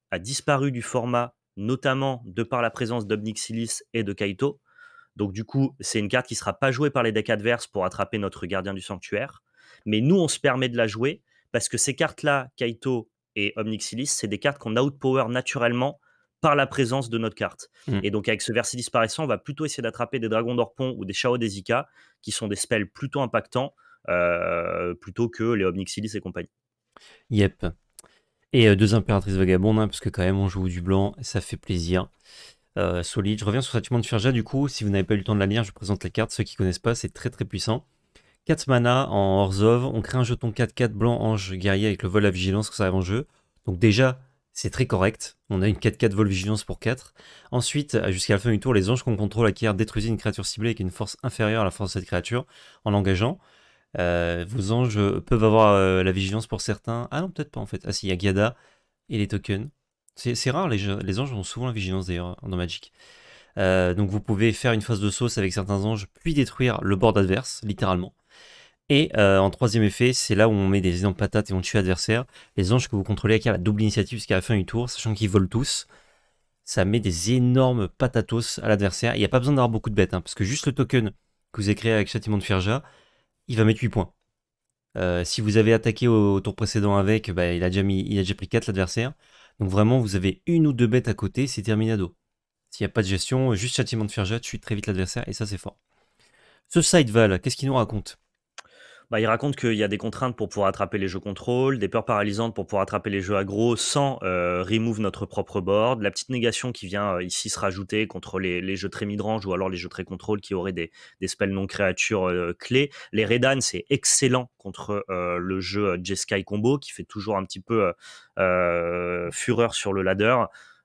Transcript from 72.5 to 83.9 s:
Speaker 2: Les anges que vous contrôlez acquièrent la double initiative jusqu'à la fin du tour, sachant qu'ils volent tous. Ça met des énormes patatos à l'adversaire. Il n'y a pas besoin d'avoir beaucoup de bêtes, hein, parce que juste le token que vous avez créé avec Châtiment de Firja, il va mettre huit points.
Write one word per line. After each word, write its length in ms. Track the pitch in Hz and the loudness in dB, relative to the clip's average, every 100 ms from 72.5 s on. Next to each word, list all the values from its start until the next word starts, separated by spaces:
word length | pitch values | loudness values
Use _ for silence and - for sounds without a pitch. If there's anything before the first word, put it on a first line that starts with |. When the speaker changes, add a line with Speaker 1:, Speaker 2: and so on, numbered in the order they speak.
| - | -2
Speaker 2:
Les 160 | 92 | 2
anges 140 | 127 - | 2 2
que 80 | 104 | -2
vous 80 | |
contrôlez 320 | 95 101 101 110 | -2 0 2 2
acquièrent 180 | 117 | 2
la 40 | 98 | 0
double 220 | 92 104 | 0 2
initiative 380 | 107 104 98 117 | 2 2 -2 -4
jusqu'à 160 | - | -2
la 80 | 95 | 0
fin 120 | - | 2
du 120 | 107 90 | 0 0
tour, 240 | 113 123 | -4 -4
sachant 240 | - 113 | -4 -4
qu'ils 160 | 104 107 | -2 2
volent 180 | 98 92 | 2 2
tous. 380 | 113 143 - - - _ _ _ _ _ _ - | 0 -2 -4 -8 -18 _ _ _ _ _ _ -6
Ça 180 | - | 0
met 160 | 95 113 | 2 2
des 320 | 101 82 92 | 0 0 2
énormes 560 | 127 123 127 127 123 95 | 4 4 6 4 2 -2
patatos 720 | - 127 117 107 117 113 - | 0 0 0 0 -2 -4 -4
à 60 | 110 | 0
l'adversaire. 480 | 104 101 - 120 107 | 2 2 0 -2 0
Il 40 | |
n'y 40 | |
a 60 | 101 | 2
pas 80 | 127 | 2
besoin 160 | 127 | 4
d'avoir 160 | 143 120 | 4 4
beaucoup 180 | 110 - | 2 0
de 60 | |
bêtes, 180 | 104 92 | 2 2
hein, 80 | 90 | 0
parce 140 | - | -6
que 100 | - | -4
juste 220 | 98 143 - | -2 -2 -2
le 60 | |
token 400 | - 127 131 107 - _ _ _ | 0 2 2 0 -4 _ _ _
que 100 | - | -4
vous 60 | 101 | 0
avez 60 | |
créé 180 | 104 113 | 0 2
avec 160 | 110 98 | 2 2
Châtiment 280 | 110 107 104 | -2 -2 -2
de 60 | |
Firja, 400 | - 95 95 117 - _ _ _ _ _ - | 0 0 2 -2 -4 _ _ _ _ _ -4
il 80 | 113 | 2
va 80 | |
mettre 160 | 110 110 | 4 4
huit 80 | |
points. 240 | 117 | 0